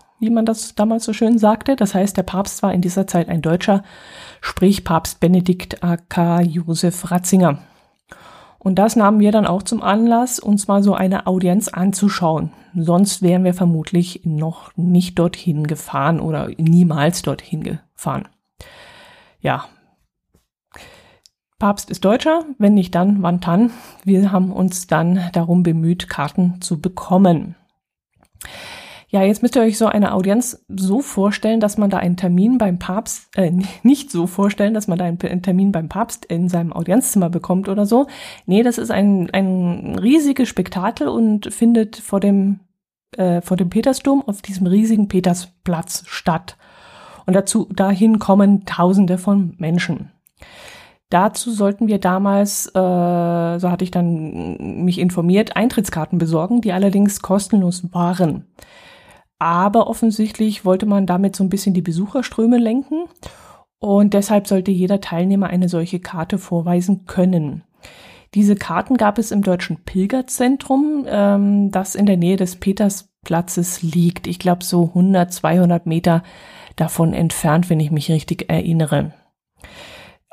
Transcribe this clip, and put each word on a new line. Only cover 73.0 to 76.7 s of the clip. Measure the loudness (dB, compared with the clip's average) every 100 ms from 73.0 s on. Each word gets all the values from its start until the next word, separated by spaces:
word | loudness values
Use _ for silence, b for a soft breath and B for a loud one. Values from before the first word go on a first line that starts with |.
| -10 _ -4 -4 -2 -4 -4 -4
liegt. | -2 2 2 0 -6
Ich | -4
glaub, | -2 -2
so | 0 0 2
hundert, | 2 2 2 0
zweihundert | -2 0 2 2 2 -2
Meter | -2 0 0 B B B B B